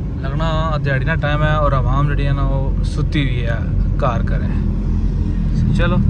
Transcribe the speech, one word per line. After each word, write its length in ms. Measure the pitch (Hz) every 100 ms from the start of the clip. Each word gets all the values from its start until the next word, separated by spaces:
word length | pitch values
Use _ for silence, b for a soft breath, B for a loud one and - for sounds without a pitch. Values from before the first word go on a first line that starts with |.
| - -
लगना, 600 | 135 143 160 156 160 147
दिहाड़ी 260 | 139 131
ना 100 | 135 160
time 260 | 147 147
है 140 | 151 156
और 180 | 143
आवाम 340 | 135 120 139 147
जड़ी 160 | 143
है 80 | 143
ना 100 | 135
वो 400 | 135 135 135 -
सुती 380 | - - 139 135
हुई 180 | 135 123
है, 180 | 120 117 - - - -
कार 240 | 131 117 -
करें। 1500 | - - - - - - - - - - - - - -
चलो 240 | - 165 -